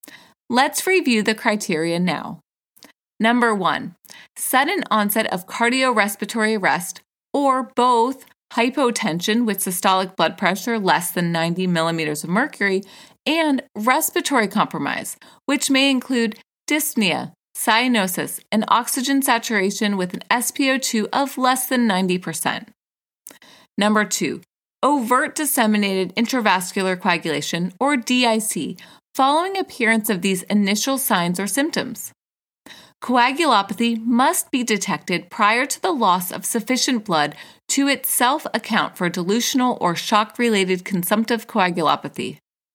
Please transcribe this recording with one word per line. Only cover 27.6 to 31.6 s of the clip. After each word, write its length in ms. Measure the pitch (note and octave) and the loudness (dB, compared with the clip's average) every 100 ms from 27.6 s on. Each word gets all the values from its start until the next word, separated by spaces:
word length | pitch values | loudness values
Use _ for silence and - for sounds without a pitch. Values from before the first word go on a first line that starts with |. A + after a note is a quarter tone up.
| F3+ - | -4 -2
or 180 | C4+ D4 | 0 0
D 280 | A3+ B3 A#3+ | 0 2 2
I 140 | A3 | 0
C, 380 | G#3+ - C#3 F3+ - - _ | -2 -6 -6 -10 -16 -20 _
following 460 | - C4+ D4+ F#4 G4 | 0 2 2 0 -4
appearance 500 | - - A3+ A3+ G#3+ | -6 -2 0 2 0
of 140 | G3 | -2
these 180 | G3 F#3 | 0 -2
initial 540 | - G#3 G3 G#3+ - C4+ | 0 0 2 0 0 -2
signs 420 | - G3+ F3 F3 | 0 0 0 -2
or 60 | G3+ | -2
symptoms. 640 | C#4 | -2